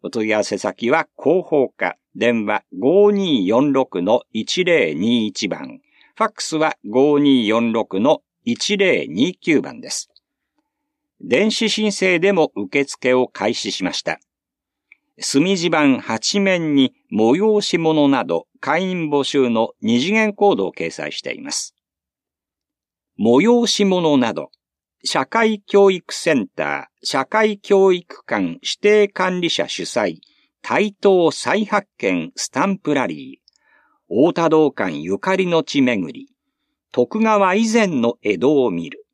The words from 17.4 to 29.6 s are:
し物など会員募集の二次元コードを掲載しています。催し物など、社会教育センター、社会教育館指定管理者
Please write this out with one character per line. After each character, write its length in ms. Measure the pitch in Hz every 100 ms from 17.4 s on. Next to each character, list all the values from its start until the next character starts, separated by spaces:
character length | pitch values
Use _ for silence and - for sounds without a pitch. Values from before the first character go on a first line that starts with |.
| 220 214
し 160 | 202 175
物 320 | 160 156 143
な 160 | 135
ど 220 | 120 85 - _
会 260 | - 160
員 260 | 185 180 160
募 120 | 143
集 280 | 131 147 127
の 220 | 113 113 -
二 180 | - 120
次 120 | 156
元 200 | 214 214
コ 200 | 202 202
ー 40 | 185
ド 100 | 95
を 60 |
掲 180 | - -
載 220 | - 76
し 80 | -
て 140 | -
い 80 | -
ま 80 | -
す。 240 | - - _ _ _ _ _ _ _ _ _ _ _ _ _ _ -
催 480 | 104 123 208 240 233
し 180 | -
物 320 | 196 185 165 143
な 160 | 117
ど、 180 | 78 73 _ _ _ _ _
社 220 | - 160
会 380 | 131 233 226 214
教 280 | _ 202 196
育 240 | 185 -
セ 200 | - -
ン 120 | 143 92
タ 440 | - 73 71 - _
ー、 40 | -
社 180 | 139
会 340 | 135 220 220 202
教 360 | - 196 190
育 280 | 180 - - -
館 160 | 107
指 340 | 87 82 - -
定 280 | 208 214 202
管 320 | - 185 180
理 80 | 170
者 180 | -